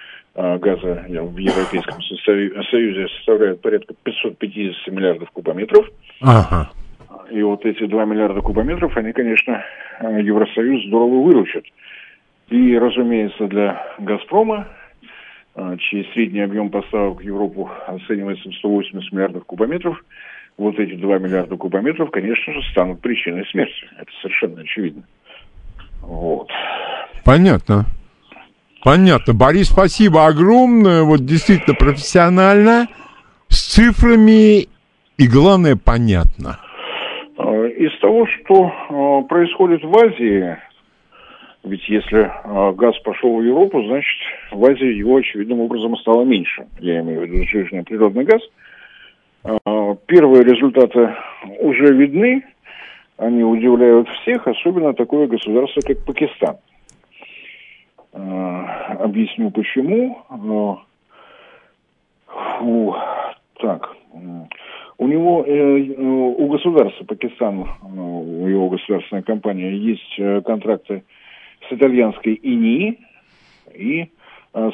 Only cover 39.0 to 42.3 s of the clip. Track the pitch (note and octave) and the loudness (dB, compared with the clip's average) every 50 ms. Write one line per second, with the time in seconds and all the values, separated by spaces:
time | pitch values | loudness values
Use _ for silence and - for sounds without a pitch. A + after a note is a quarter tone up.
39 | C#3 C#3+ C#3 C3+ C3 - D#3+ F3 E3+ E3+ - - F#3 F3 E3+ D3+ D3+ D#3+ G3 A3+ | 0 2 0 0 0 0 0 0 0 0 0 0 2 2 2 0 0 2 4 4
40 | A#3 A3 - - A#2+ G#2+ G2+ F#2+ F#2 F2 D#2+ - - _ _ _ _ _ _ _ | 4 4 2 0 0 0 0 0 -2 -4 -8 -12 -18 _ _ _ _ _ _ _
41 | _ _ _ _ - - - - _ _ _ _ - G2 G2 F#2 - - G#2 G#2+ | _ _ _ _ -20 -20 -20 -20 _ _ _ _ -12 -10 -10 -10 -6 -4 -4 -4
42 | - - G#2 A2 G#2 - | -2 0 2 2 2 2